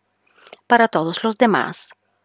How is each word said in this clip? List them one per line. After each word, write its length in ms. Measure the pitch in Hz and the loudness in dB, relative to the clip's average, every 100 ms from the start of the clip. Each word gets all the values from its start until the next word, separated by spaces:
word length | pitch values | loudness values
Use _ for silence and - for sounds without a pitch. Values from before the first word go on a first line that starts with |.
| _ _ _ _ - - _ | _ _ _ _ -20 -20 _
Para 220 | 240 226 | 2 2
todos 360 | 170 160 165 | 0 -2 -4
los 140 | 226 214 | -4 0
demás, 560 | 233 165 120 - - - _ _ | 2 2 -2 -6 -10 -12 _ _